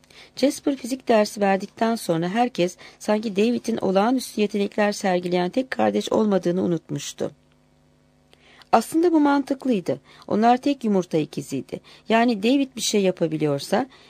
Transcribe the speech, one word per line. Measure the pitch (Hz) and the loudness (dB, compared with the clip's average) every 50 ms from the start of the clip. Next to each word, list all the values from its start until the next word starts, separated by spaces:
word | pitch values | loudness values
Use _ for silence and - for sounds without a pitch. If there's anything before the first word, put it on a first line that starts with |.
| _ _ - - - - _ | _ _ -20 -20 -20 -20 _
Jasper | - 254 285 294 - - 302 277 | 0 0 0 0 0 -4 -4 -4
fizik | 262 - 226 262 262 - - | -4 -6 -8 -8 -8 0 2
dersi | 233 214 214 208 - 208 | 2 4 2 2 0 0
verdikten | 202 196 196 190 202 - _ - 226 226 233 | 2 2 2 0 -2 -8 _ -2 -2 0 0
sonra | 220 - - 170 160 170 180 | -2 -2 -2 -2 0 -2 -2
herkes | 190 233 247 247 - - 175 185 - - - - - _ | 0 0 0 0 0 0 -2 -2 -2 -8 -18 -20 -20 _
sanki | - - 214 214 220 233 185 | -2 -2 -2 0 -2 -2 0
David'in | 196 214 240 240 226 - - 220 - | 0 2 2 0 -2 -2 -4 -4 -2
olağanüstü | - 196 185 190 202 233 262 254 - - - 220 | -2 0 2 2 2 2 0 0 -4 -6 -2 -2
yetenekler | 208 202 - 202 202 202 - - 208 208 | -2 0 0 -2 -4 -2 0 0 0 0
sergileyen | 208 - - 190 180 180 180 180 180 180 175 185 | 0 -2 -2 0 0 0 0 0 0 0 0 0
tek | - 262 262 - | -2 -4 -4 -4
kardeş | - - 220 214 202 208 - - | -2 0 0 0 0 0 -2 0
olmadığını | - 214 220 208 196 185 - 175 175 185 | 0 2 2 2 2 2 0 0 0 0
unutmuştu. | 202 185 170 160 - - 147 143 - - - - - - - _ _ _ _ _ _ _ _ _ _ _ _ _ _ _ _ _ _ _ - _ _ - - - - _ | 0 0 -2 -2 -4 -6 -8 -8 -8 -10 -8 -8 -8 -8 -8 _ _ _ _ _ _ _ _ _ _ _ _ _ _ _ _ _ _ _ -20 _ _ -20 -20 -20 -2 _
Aslında | - 226 226 - - 320 339 359 | 2 2 2 0 0 0 2 2
bu | 330 311 | 2 4
mantıklıydı. | 294 285 285 285 277 - 277 269 - 262 240 190 165 - 131 - - - - - - - | 4 4 2 0 0 -2 -6 -4 -2 -2 -2 -2 -2 -4 -6 -6 -8 -16 -20 -20 -8 -4
Onlar | - 208 220 233 247 254 | 0 2 4 4 4 4
tek | - 285 285 269 - | 2 -2 -2 0 0
yumurta | 220 202 190 170 - - 160 | 0 0 0 0 0 -2 -2
ikiziydi. | 151 147 - - 139 - 139 131 - - - - - - - - _ - | -2 -2 -6 -10 -10 -8 -8 -8 -8 -8 -12 -14 -14 -18 -20 -20 _ 0
Yani | 220 226 233 254 233 196 196 | 2 2 2 2 0 0 0
David | 233 269 277 277 262 - | 2 2 2 0 -2 -6
bir | 233 | -8
şey | - - - 208 | -6 -2 0 2
yapabiliyorsa | 196 185 185 - 175 160 156 151 151 147 143 139 - - 190 214 277 - - - - - | 2 2 0 0 -2 -2 -2 -2 0 0 -2 -2 -2 -2 -2 -2 -2 -4 -10 -20 -20 -20